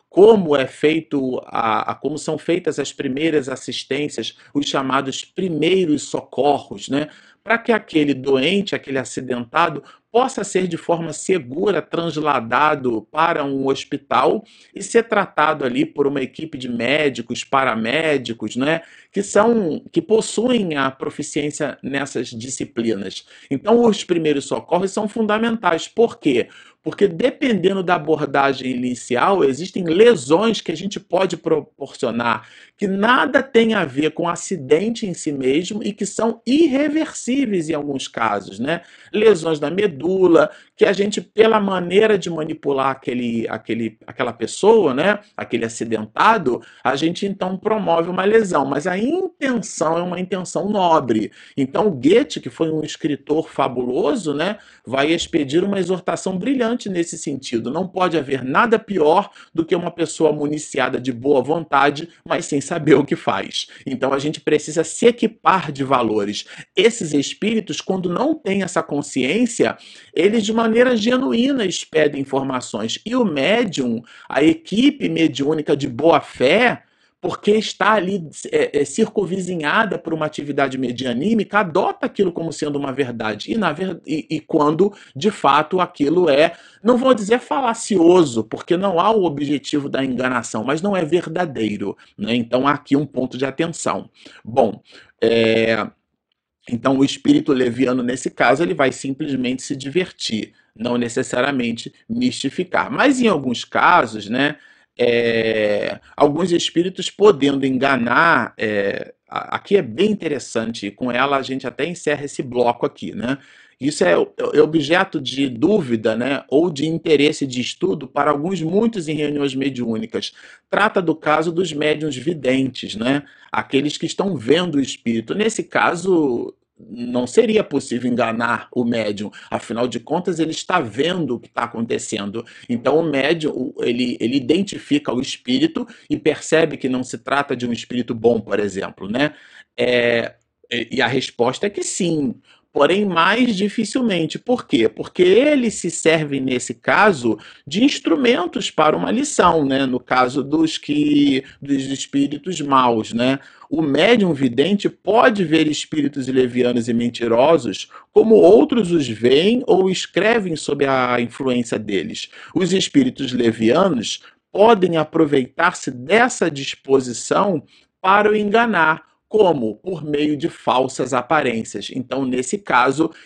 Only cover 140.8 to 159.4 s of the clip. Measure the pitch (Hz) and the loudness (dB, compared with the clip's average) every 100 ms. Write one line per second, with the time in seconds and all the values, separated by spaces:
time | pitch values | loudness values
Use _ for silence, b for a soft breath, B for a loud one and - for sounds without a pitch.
140.8 | 113 123 120 131 127 - 120 131 208 202 | -6 -2 0 0 -4 -2 -2 0 -6 -4
141.8 | 180 - 175 160 135 - b b b 147 | -8 -4 -2 0 -2 -6 b b b 0
142.8 | 147 185 208 165 170 220 247 190 202 220 | 2 2 0 2 2 2 0 0 -2 -2
143.8 | 214 277 240 180 160 - - 247 - 131 | -4 -2 0 0 -2 -6 -4 -4 0 2
144.8 | 113 - - - 180 202 294 294 240 - | 2 0 -12 2 4 6 4 2 0 -2
145.8 | 180 - 165 160 151 139 131 123 - 120 | -6 0 2 2 0 -2 -2 -4 -4 -6
146.8 | - 143 208 160 120 104 B B - 160 | 0 4 4 4 0 -2 B B -8 2
147.8 | 269 - - 311 247 247 349 254 190 - | 2 2 0 2 2 2 0 -4 -6 2
148.8 | 156 160 175 214 285 - 190 165 139 135 | 2 2 0 -2 -2 2 4 4 0 0
149.8 | 135 123 - 127 127 139 139 151 160 - | -2 -4 -2 0 2 0 -2 0 0 -2
150.8 | - 147 147 147 143 135 B B 139 139 | -4 -2 2 4 4 2 B B -6 -6
151.8 | 135 135 - 139 139 143 185 170 143 135 | -4 -8 -4 -2 -2 -2 -8 -6 0 4
152.8 | 127 117 107 117 123 139 B B B 311 | 4 2 -2 -2 0 -2 B B B -2
153.8 | 156 139 185 240 190 143 135 120 151 202 | 0 2 4 4 2 2 0 2 2 2
154.8 | 180 - - 214 254 208 170 160 156 147 | -2 -4 0 4 4 2 2 2 2 0
155.8 | - 156 139 139 127 131 123 120 123 123 | -4 -2 -2 -4 -2 2 2 2 2 2
156.8 | 117 117 120 120 117 113 139 165 117 95 | 0 0 -2 -2 2 4 6 4 2 -8
157.8 | - B B - 220 214 165 220 302 262 | -10 B B 4 6 8 10 8 6 2
158.8 | 185 170 131 107 117 135 | 2 2 0 2 4 6